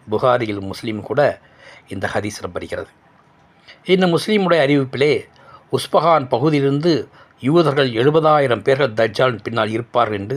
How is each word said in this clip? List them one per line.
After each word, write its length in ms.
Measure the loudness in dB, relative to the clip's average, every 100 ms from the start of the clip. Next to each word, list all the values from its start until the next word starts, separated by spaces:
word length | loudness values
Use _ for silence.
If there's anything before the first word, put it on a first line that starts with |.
| -8
புகாரியில், 580 | -2 0 0 -2 -6 -8
முஸ்லீம் 320 | -10 -8 -8
கூட 180 | -4 0 0 -2 _ _ -20 -20 -14
இந்த 180 | -10 -6
ஹதீஸ் 320 | -6 -6 -8
இடம்பெறுகிறது. 500 | -10 -10 -10 -10 -12 _ _ _ _ _ _ _ -20 -14 0
இன்னும் 260 | 2 4
முஸ்லீமுடைய 460 | 2 0 0 2 2
அறிவிப்பிலே, 520 | 4 2 0 0 0 0 -4 _ -20 -20 _
உஸ்பஹான் 540 | -6 0 0 4 2 2
பகுதியிலிருந்து 640 | 0 0 2 0 0 0 0 -2 -14 -20 _
யூதர்கள் 480 | 0 2 4 2 0
எழுபதாயிரம் 720 | 2 2 4 4 2 2 0
பேர்கள் 340 | 0 0 0 0
தஜ்ஜாலின் 440 | -2 2 0 -2
பின்னால் 320 | -6 -4 -2
இருப்பார்கள் 440 | -4 -4 -2 0 -2
என்று 180 | -6